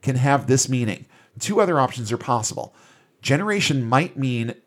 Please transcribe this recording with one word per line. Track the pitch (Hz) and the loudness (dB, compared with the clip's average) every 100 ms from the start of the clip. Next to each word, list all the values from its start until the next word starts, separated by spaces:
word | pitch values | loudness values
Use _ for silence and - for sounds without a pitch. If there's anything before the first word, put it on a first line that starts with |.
can | - | 0
have | 131 135 139 131 | 0 2 2 2
this | 131 - | 2 2
meaning. | 127 117 95 - _ _ - | 0 -2 -4 -12 _ _ -12
Two | - 208 | -2 0
other | 196 156 | 2 2
options | 127 - 110 | 0 -2 -6
are | - | -6
possible. | - 123 110 - - _ _ _ _ _ | 0 -2 -2 -8 -12 _ _ _ _ _
Generation | - 143 208 202 - 139 | -2 0 2 0 0 0
might | 117 131 180 - | 2 2 0 -4
mean | 135 120 117 - | -2 -2 -4 -8